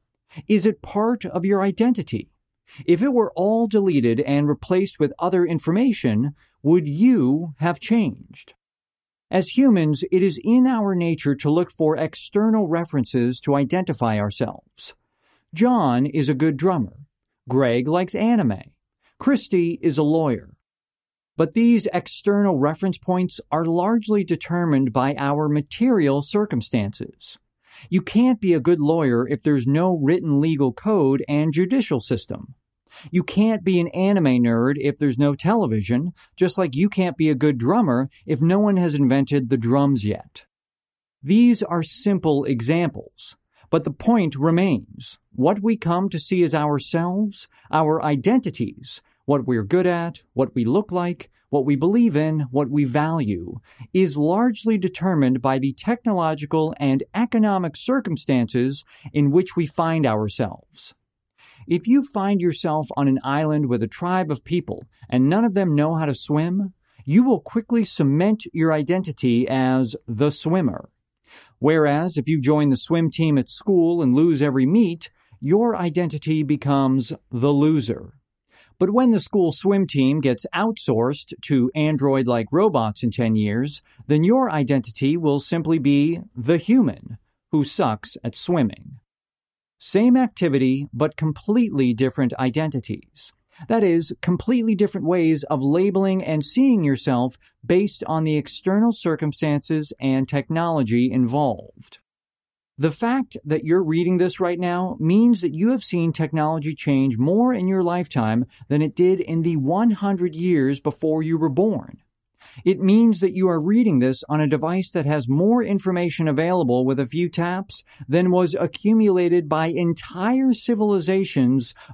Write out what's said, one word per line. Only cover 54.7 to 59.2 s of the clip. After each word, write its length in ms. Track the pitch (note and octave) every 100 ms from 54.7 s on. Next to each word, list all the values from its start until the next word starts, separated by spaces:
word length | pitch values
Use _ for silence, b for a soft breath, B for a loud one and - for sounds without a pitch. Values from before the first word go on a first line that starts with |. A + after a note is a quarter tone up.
| A3
determined 640 | F3+ F3+ F3+ E3 C3+ B2+
by 160 | C3 C3+
the 140 | C#3
technological 1040 | B2+ - A#3+ A#3 F#3+ D#3+ D#3 D3 D#3+ D#3+ -
and 240 | C#3+ C3+ -
economic 640 | - A#3+ A#3 G#3+ F#3+ F3 -
circumstances 1080 | - C4+ G#3 D#3+ - C3 A#2 B2 B2+ C#3 B B B
in 200 | -